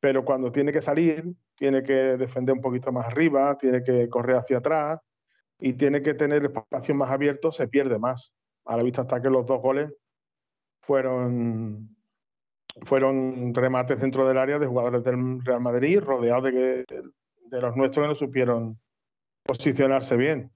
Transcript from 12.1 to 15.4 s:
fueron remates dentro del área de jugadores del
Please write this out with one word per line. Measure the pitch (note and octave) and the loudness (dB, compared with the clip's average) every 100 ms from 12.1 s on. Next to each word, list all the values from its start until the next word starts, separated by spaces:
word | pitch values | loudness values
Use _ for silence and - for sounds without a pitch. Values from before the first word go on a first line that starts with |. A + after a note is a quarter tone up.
| _ _ _ _ _ _ - - | _ _ _ _ _ _ -20 0
fueron | C3+ C3+ C3+ C3 B2+ B2 | 2 2 2 -2 -4 -4
remates | B2 B2+ B2+ B2+ B2+ | 0 2 0 0 0
dentro | C3+ C3 C3 | 0 2 2
del | C3 | 4
área | C3 D3 | 2 0
de | C#3+ | 0
jugadores | B2 B2 B2 | 0 0 0
del | B2+ B2 B2+ B2+ | 0 0 -2 -4